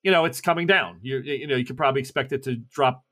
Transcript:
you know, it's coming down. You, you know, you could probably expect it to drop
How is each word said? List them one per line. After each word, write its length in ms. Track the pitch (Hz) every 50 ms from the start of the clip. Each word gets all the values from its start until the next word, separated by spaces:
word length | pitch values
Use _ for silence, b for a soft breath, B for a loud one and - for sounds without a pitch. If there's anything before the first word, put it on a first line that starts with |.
you 80 | - 190
know, 140 | 185 170 160
it's 140 | 165 - -
coming 240 | - 180 165 170 170
down. 320 | 170 196 185 113 87 87 87
You, 180 | 101 127 135 131
you 260 | 117 143 143 123 143
know, 100 | 147 135
you 80 | 127 127
could 120 | 123 135
probably 240 | 131 156 135 135 139
expect 320 | 131 - - 147 131 131
it 100 | 143 131
to 140 | - 135 123
drop 480 | 117 117 _ _ - 139 127 127 131 _ _